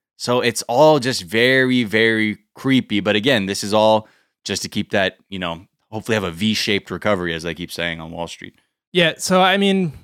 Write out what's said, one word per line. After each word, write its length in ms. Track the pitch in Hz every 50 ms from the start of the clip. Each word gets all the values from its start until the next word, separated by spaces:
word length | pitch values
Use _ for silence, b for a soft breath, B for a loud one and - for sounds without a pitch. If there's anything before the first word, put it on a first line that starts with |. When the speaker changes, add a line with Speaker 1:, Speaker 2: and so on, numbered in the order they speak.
| _ _ _ -
Speaker 1:
So 240 | - 123 123 127
it's 180 | 113 120 110 -
all 360 | - - 120 131 156 156 156 143
just 240 | 117 131 120 101
very, 640 | 92 82 107 113 120 131 131 131 131 127 127 123 117
very 520 | 98 107 110 113 113 113 110 107 107 101 - _ _ _
creepy. 460 | - - 135 131 123 - - 107 101
But 160 | 92 104 104
again, 300 | 107 104 143 131 107 95
this 180 | 95 101 - 107
is 80 | 98
all 340 | 107 107 107 110 110 107 107 b b b b b b _ -
just 160 | - 98 -
to 60 | - 101
keep 220 | - 107 104 -
that, 260 | 110 101 95 92 - _ _ -
you 80 | 98 92
know, 280 | 90 85 85 82 98 _ _ _ _ -
hopefully 260 | 107 110 - - 110
have 80 | 107 95
a 60 | 87
V-shaped 600 | 82 82 107 110 107 - - 113 101 95 - -
recovery, 420 | 92 87 - 107 101 90 87 85
as 120 | 82 80 82
they 100 | 85 80
keep 180 | 85 87 -
saying 260 | - 87 85 85 82 82
on 120 | 80 82
Wall 180 | 82 85 85 85
Street. 280 | - - 92 90 _ _ _ _ _ _ _ _
Speaker 2:
Yeah. 220 | - 175 170 156 -
So, 240 | - - - 185 185
I 160 | 185 185 190
mean, 380 | 202 196 196 190 190 180 156 - -